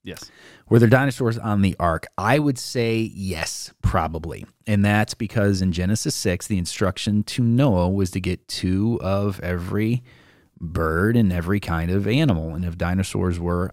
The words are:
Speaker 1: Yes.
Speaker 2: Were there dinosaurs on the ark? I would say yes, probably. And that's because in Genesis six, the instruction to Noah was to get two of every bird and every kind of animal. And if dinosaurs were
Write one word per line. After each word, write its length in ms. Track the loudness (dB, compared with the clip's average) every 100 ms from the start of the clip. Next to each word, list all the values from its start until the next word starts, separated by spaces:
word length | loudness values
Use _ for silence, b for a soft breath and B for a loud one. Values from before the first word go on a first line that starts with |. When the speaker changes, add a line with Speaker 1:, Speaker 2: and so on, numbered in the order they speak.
Speaker 1:
Yes. 240 | -16 -16 -16 B B B B
Speaker 2:
Were 120 | 6
there 80 | 6
dinosaurs 500 | 6 4 0 -2 -2
on 240 | -2 2
the 140 | 2 2
ark? 280 | 0 0 -4 -4
I 220 | 0 2
would 180 | 2 -2
say 400 | -4 -2 0 0 -2
yes, 580 | -4 -6 -4 -6 -8 -14 _
probably. 600 | 0 0 -2 -4 -8 -12 -14 _ -2
And 180 | 2
that's 300 | 4 4 0
because 480 | -4 -4 0 2 2
in 80 | 0
Genesis 440 | 0 0 0 -2
six, 340 | -2 -2 -2 -2
the 100 | -2
instruction 640 | -2 -2 -2 -2 -2 0
to 180 | -2 0
Noah 460 | 2 4 4 4 2
was 220 | 2 0
to 80 | -2
get 280 | -4 -6 -6
two 500 | -4 -2 0 0 -2
of 380 | -2 -2 -2 -4
every 600 | -4 -4 -4 -2 0 -2 b b b b b _
bird 560 | -8 -2 0 2 4 4
and 160 | 4
every 280 | 2 0 -2
kind 280 | 0 -2 0
of 180 | 0 0
animal. 460 | 0 2 0 -2
And 100 | -6
if 120 | -6 -4
dinosaurs 600 | -2 0 -2 -2 -2 -2
were 320 | -2 -2 -2